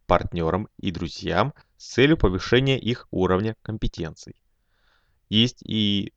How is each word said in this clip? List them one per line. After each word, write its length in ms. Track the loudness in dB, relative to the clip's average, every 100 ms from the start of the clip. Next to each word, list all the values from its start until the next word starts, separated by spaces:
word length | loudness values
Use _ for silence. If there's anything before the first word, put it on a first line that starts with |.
| 0
партнёрам 640 | 0 0 -2 -2 -2 -4 -8
и 120 | -8
друзьям 640 | -6 -8 -6 -2 0 0 -4 _ _
с 160 | -4
целью 240 | 2 4 4
повышения 600 | 2 0 2 2 2 0
их 300 | -2 -4 -6
уровня 460 | -2 2 2 0 -6
компетенций. 760 | -8 -6 -6 -4 -8 -10 -20 -20 _ _ _ _ _ _ _ _ _
Есть 320 | 2 2 -2
и 500 | -6 -2 0 0 -4